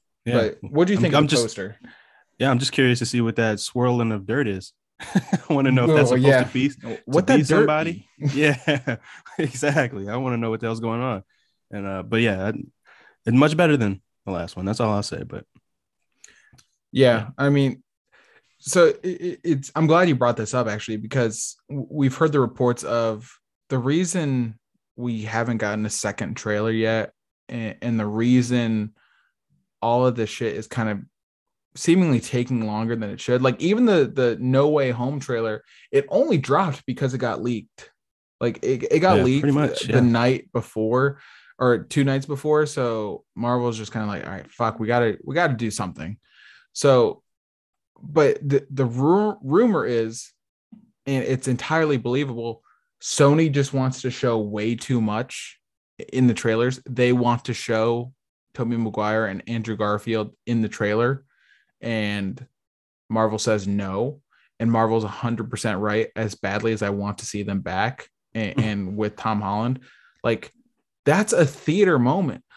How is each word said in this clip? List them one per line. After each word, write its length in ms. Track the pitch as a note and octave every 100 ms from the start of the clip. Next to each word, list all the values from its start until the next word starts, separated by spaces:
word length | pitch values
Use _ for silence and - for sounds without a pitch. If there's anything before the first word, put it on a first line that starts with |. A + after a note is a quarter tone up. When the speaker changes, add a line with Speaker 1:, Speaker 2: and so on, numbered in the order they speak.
| _ _
Speaker 1:
Yeah. 100 | A#2
Speaker 2:
But 240 | A#2+ A2 -
what 240 | - D3 F3+
do 60 |
you 60 | G3
Speaker 1:
I'm, 40 |
Speaker 2:
think 120 | F3
Speaker 1:
I'm 100 | C#3+
Speaker 2:
of 60 | D3+
the 60 | C#3+
Speaker 1:
just, 60 |
Speaker 2:
poster? 320 | A2+ - F#2+ - - - _ _ _ -
Speaker 1:
yeah, 120 | C3
I'm 80 | B2
just 140 | C3+
curious 260 | - B2+ B2
to 60 | B2
see 140 | B2
what 160 | A2+ A2+
that 240 | A2+ G#2
swirling 520 | - B2 B2 B2 A2+
of 140 | G#2+ G2
dirt 220 | C3 A#2+
is. 240 | F#2+ - _ _ _
<laughs> 140 | - F#3+ - - -
I 40 |
wanna 200 | C#3+ C#3
know 120 | C3
if 120 | A#2+ D#3
that's 160 | B2
Speaker 2:
Oh, 40 | B2+
Speaker 1:
supposed 100 | C3+
Speaker 2:
yeah. 180 | C3
Speaker 1:
to 80 | -
be, 180 | B2+ C#3 - A#2 - -
Speaker 2:
What 160 | D3+
Speaker 1:
to 100 | F#3
Speaker 2:
that 40 | C4
Speaker 1:
be 40 |
Speaker 2:
dirt 40 | C3+
Speaker 1:
somebody. 600 | D#3 D3 D3+ E3 E3+ - _
Speaker 2:
be? 80 | C#3+
<laughs> 60 |
Speaker 1:
Yeah, 600 | C3+ D3+ C3+ - C3+ - A2+ - -
<laughs> 200 | - -
exactly. 680 | C#3+ B2 D3 D3 B2 G#2 G2+
I 80 | A#2+
wanna 200 | B2+ A#2+
know 140 | A2+
what 100 | A2
the 60 | A2+
hell's 140 | A2+
going 200 | A2+ A#2
on. 220 | B2+ G2 - _ _ _ _
And, 160 | G2+ G2
uh, 160 | F#2+
but 180 | A2 A2+
yeah, 280 | A#2 F#2+ G2+
it, 80 | A2 - _ _ _ _ _ A2+
it's 100 | B2
much 200 | D3+ D#3
better 200 | E3+ D3
than 260 | G#2 F#2+ _ _ G2
the 60 |
last 240 | F2 E2+ F#2
one. 80 | F#2+
That's 140 | -
all 120 | A2
I'll 100 | G2+
say, 200 | - -
but 220 | - - - _ _ _ _ _ _ _ - _ _ _ _ _ _
Speaker 2:
Yeah, 260 | C3 B2+ A2+
Speaker 1:
yeah. 100 | G#2+ -
Speaker 2:
I 120 | C#3
mean, 320 | C#3+ C3+ - _ _ _ _ _ _ _ _
so 280 | - F3+ D#3+
it, 120 | -
it, 360 | F#3 F3 F3+ -
it's, 280 | E3+ C#3 -
I'm 120 | D#3 D#3+
glad 220 | E3 F3+
you 60 |
brought 220 | B2+ B2 A#2
this 180 | G#2+
up, 120 | B2+ A2
actually, 320 | G#2+ - G#2+
because 580 | A2 C3+ A#2 G#2+ - - -
w-, 180 | C#3+ A#2
we've 240 | D3+ C3+
heard 180 | C3 D#3+
the 80 | D3
reports 420 | A#2 - B2 A#2+
of 460 | D2+ A#2 A2+ G#2+ B2 - _ _ _
the 100 | C3
reason 800 | B2+ D#3+ F3+ F#3 D3 B2+ A#2 A2 _ _ _ -
we 260 | B2 A2+
haven't 360 | G#2 A2+ A#2 A2+
gotten 280 | G#2 G#2+ G#2+
a 40 |
second 440 | - G#2 - F#2 -
trailer 340 | G#2+ G#2 A2+
yet, 400 | A2+ A2 A2+ - _ _ _ -
and, 280 | A#2+ A2 -
and 180 | A#2+ A2+
the 60 | G#2
reason 880 | A2 A#2+ B2 A#2+ B2 A#2 A2 G#2+ - _ _ _ _ _ _ _ _
all 260 | A#2 A#2+ B2+
of 80 |
this 140 | A#2 G#2+
shit 260 | - A2+ E2+
is 100 | -
kind 220 | A#2+ A2
of 80 | G2 - _ _ _ _ _ _
seemingly 460 | - - F3+ E3+ A#2+
taking 460 | - B2+ B2+ B2 G#2+
longer 300 | G#2+ A2+ A#2
than 120 | G#2
it 100 | -
should. 200 | - B2
Like, 180 | C3 -
even 240 | E3 A3 A#3+
the, 240 | F3+ B2+
the 240 | C3+ B2 A2+
No 280 | B2+ C3 D3
Way 220 | D3+ C3
Home 300 | A#2 B2+ C#3+
trailer, 420 | C3+ A#2 A2+ G#2+ - _ _
it 140 | C3+ C#3
only 260 | G#3+ D4+ E3+
dropped 480 | B2+ D3 F#3 C3+
because 300 | - B2 C3+
it 40 | B2
got 220 | B2 -
leaked. 480 | A#2+ A2+ - - - _ _ _ _ _
Like, 180 | A#2+ -
it, 220 | B2 B2+ B2
it 80 | D#3+
got 180 | F#3 D#3+
Speaker 1:
Yeah, 40 |
Speaker 2:
leaked 180 | B2+ C3+
Speaker 1:
pretty 140 | C#3+ C#3+
much, 300 | C#3+ - -
Speaker 2:
the 80 |
Speaker 1:
yeah. 60 | A#2+
Speaker 2:
night 520 | B2 A#2 B2 C3 -
before 680 | A#2 - A2 A2 B2+ C#3 C#3 - - - -
or 200 | B2 A#2
two 260 | - D3
nights 220 | C#3 C3+ C3+
before. 400 | C#3 D3+ D3+ D3+
So 580 | C#3+ B2 A2 G#2 - - -
Marvel's 400 | A#2+ B2 A#2+ A2
just 140 | G#2+
kinda 140 | A2+ G#2
like, 160 | F#2 -
"All 60 |
right, 180 | F#2+ -
fuck, 300 | - A2+ A2+
we 60 | A2
gotta, 320 | A#2+ A2+ -
we 120 | -
gotta 180 | D3+ E3+
do 160 | A#2 A2+
something." 460 | - F#2 - D#2+ A2 _ _ - - _
So, 500 | - C#3 B2+ A2 - _ _ _ _ _ _ _ _
but 360 | - D3+ C#3+ - C#3+
the, 200 | C#3 -
the 160 | C3+ B2
ru-, 500 | A#2+ C#3+ F#3+ G#3+ G#3
rumor 420 | C3 F3 A#3+ E3
is, 480 | G#2+ A#2 A2+ A#2 - _ _ _ _ - _ _
and 180 | - C3+
it's 260 | - C3 C3
entirely 500 | B2 - D#3+ D#3 C3
believable, 640 | A#2+ C3 C#3 A#2 A#2 A2+ _ _ _ _
Sony 500 | - - C#3+ D#3 D#3+
just 220 | C#3+ C#3
wants 260 | C3+ C3 B2+
to 80 | B2+
show 280 | - B2+ A2+
way 360 | G#2 G#2+ A2
too 280 | A2+ - A#2+
much 580 | A2 G#2+ C3 - - - _ _ _ - -
in 140 | B2+ B2
the 40 |
trailers. 460 | A2 A#2 A2 B2 B2+ C3+
They 240 | B2 B2
want 320 | B2 A#2+ A#2+ -
to 60 |
show 600 | A2+ - A2+ A2+ A#2+ B2 - _ _ _
Tobey 220 | - A#2 A#2
Maguire 480 | A2 G#2 G#2+ A2 G#2+
and 160 | F#2+ -
Andrew 300 | A#2 A2 G#2
Garfield 560 | G#2 G#2 A#2 A2 G#2+ - -
in 160 | A#2
the 60 | G#2+
trailer, 560 | - G#2 G#2+ A#2+ C3+ - _ _ _ _ _
and 600 | A#2 A2+ G#2 G#2 F#2+ - - _ _ _ _ _ _
Marvel 280 | A2 A2 G#2+
says 300 | A#2+ G#2+ F#2+
no. 540 | G2+ F#2+ G2 B2+ C#3+ _ _ _ -
And 140 | A#2
Marvel's 320 | A#2 A2+ A2+
a 40 | G#2+
hundred 420 | - A#2 A2+ A2+
percent 280 | A2 A2+ G2
right, 280 | G#2 G#2+ - -
as 180 | G#2+ -
badly 360 | G2 G#2 A2+
as 80 | G#2+
I 60 | G2+
want 300 | G2+ G2+ G2
to 80 | -
see 160 | G#2
them 180 | G2+ G2
back 480 | F2+ F#2 A2+ - - _ _
and, 240 | A2+ G#2 -
Speaker 1:
<laughs> 60 |
Speaker 2:
and 320 | A2 G2+ F#2 G#2
with 200 | G#2 -
Tom 260 | A2+ G#2+
Holland. 380 | G2+ G#2 A#2+ C3 - _ _ _
Like, 280 | A#2+ A2+ - _ _ _ _ _ -
that's 260 | F3 G#3
a 140 | F3+ C#3+
theater 520 | - - F3+ F#3+ D3
moment. 460 | A#2+ F3 D#3 - -